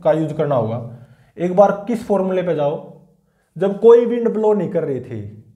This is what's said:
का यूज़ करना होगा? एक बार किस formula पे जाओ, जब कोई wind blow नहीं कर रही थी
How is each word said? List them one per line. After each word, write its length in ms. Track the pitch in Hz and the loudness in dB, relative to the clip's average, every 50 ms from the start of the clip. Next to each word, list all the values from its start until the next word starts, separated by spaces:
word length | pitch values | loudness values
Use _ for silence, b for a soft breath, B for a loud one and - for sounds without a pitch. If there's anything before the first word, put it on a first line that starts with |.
| 170 | 2
का 80 | 160 156 | 2 2
यूज़ 200 | 156 160 147 143 | 2 0 -4 -2
करना 220 | 143 156 143 143 | -4 -2 0 0
होगा? 220 | 127 113 107 113 120 - B B B B B B B B B B - | 0 0 -2 -4 -6 -8 B B B B B B B B B B -6
एक 180 | 165 180 180 | -6 -2 4
बार 160 | 185 202 196 190 196 - - | 4 4 4 4 -2 -6 -8
किस 180 | 240 208 - | -8 -8 -4
formula 360 | - 208 190 185 185 185 185 175 | -4 -2 -2 -2 -2 -2 -2 -2
पे 120 | 180 165 | -2 -2
जाओ, 200 | 147 147 143 156 180 - - - - - _ _ _ _ _ _ _ _ _ _ 156 | -2 -2 -2 -2 -4 -10 -14 -20 -20 -20 _ _ _ _ _ _ _ _ _ _ -4
जब 220 | 175 196 196 196 | -2 -2 -2 4
कोई 260 | - 226 233 240 240 | 6 8 8 8 6
wind 240 | 220 240 233 233 226 | 2 -2 -2 -2 -2
blow 240 | 196 220 214 214 214 | -2 0 0 0 0
नहीं 160 | 202 175 147 | 0 -2 -2
कर 140 | 135 170 160 | -4 -4 -4
रही 160 | 147 139 127 | -2 -6 -6
थी 200 | 120 - 120 110 104 104 - - - _ - | -8 -10 -12 -12 -12 -12 -16 -20 -20 _ -20